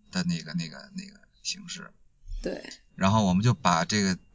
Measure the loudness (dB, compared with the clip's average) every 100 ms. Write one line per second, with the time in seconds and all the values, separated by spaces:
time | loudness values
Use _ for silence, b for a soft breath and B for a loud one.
0 | _ -4 -2 -2 -4 -6 -6 -8 -14 -14
1 | -14 -18 _ _ -8 -8 -10 -14 -14 -20
2 | -20 _ -10 -6 -6 -8 -12 -18 _ 0
3 | 2 4 4 4 4 4 4 2 2 2
4 | 2 0 -6